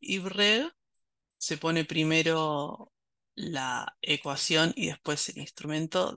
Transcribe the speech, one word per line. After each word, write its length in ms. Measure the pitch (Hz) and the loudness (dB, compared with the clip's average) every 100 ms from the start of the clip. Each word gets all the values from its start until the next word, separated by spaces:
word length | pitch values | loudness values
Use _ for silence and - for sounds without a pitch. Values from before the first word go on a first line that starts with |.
IBREG. 720 | - 190 185 196 208 220 320 - _ _ _ _ _ _ | -6 -4 -2 2 4 4 0 -8 _ _ _ _ _ _
Se 220 | - 151 | -4 0
pone 260 | 165 165 | 2 2
primero 1080 | 156 160 156 160 160 160 156 147 147 - - _ _ _ _ | 0 0 2 4 4 2 2 0 -4 -8 -16 _ _ _ _
la 600 | - 165 143 131 123 - - | -10 -6 -4 -2 -4 -6 -6
ecuación 720 | - 147 147 139 - 160 165 | -2 -2 -2 -2 2 4 4
y 120 | - - | 2 -4
después 420 | 147 - 147 - | -4 -2 -2 -2
el 80 | - | -4
instrumento, 800 | 147 - 147 156 160 185 185 | -12 -10 -4 -4 0 0 -2